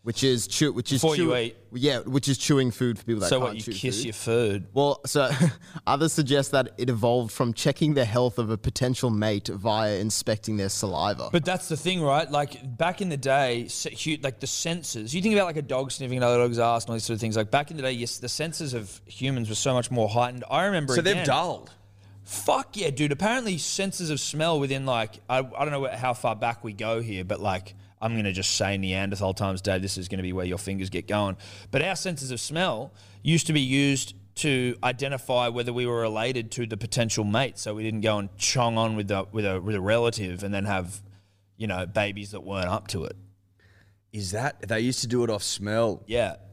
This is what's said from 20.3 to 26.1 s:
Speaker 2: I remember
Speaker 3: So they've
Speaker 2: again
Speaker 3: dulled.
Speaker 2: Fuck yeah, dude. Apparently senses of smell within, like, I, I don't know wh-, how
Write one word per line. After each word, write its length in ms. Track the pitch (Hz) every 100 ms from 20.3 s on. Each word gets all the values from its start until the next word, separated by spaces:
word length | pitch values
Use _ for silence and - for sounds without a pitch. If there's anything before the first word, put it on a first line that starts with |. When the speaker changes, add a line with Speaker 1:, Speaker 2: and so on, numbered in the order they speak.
| 127 120
Speaker 2:
I 140 | 147 190
remember 280 | 185 135
Speaker 3:
So 60 | 147
they've 120 | 170
Speaker 2:
again 120 | 190 156
Speaker 3:
dulled. 440 | 131 175 104 - - - - - -
Speaker 2:
Fuck 520 | - - - 262 254 208
yeah, 100 | 165
dude. 220 | 131 147
Apparently 460 | 143 202 254 226 170
senses 500 | - - 196 180 165
of 80 | 143
smell 400 | - 147 165 156
within, 260 | 139 135 135
like, 340 | 120 107 - -
I, 100 | 131
I 40 | 131 110
don't 60 | 147
know 160 | 143 135
wh-, 80 |
how 180 | 110 127